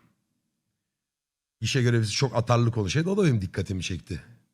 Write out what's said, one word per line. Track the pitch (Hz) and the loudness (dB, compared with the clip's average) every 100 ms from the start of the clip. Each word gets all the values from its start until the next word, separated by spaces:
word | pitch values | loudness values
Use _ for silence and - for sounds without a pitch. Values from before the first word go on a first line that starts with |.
| _ _ _ _ _ _ _ _ _ _ _ _ _ _ _ - | _ _ _ _ _ _ _ _ _ _ _ _ _ _ _ -8
Gişe | 113 135 | -2 2
görevlisi | 120 117 104 | 2 2 2
çok | - 131 117 | 0 0 0
atarlı | 117 117 117 | 2 2 2
konuşuyor. | 113 95 143 175 | 0 0 0 0
O | 202 | 2
da | |
benim | 175 113 | 2 2
dikkatimi | 92 - 95 92 | -2 -6 -4 -4
çekti. | 82 82 - 80 - - _ | -6 -8 -8 -12 -12 -20 _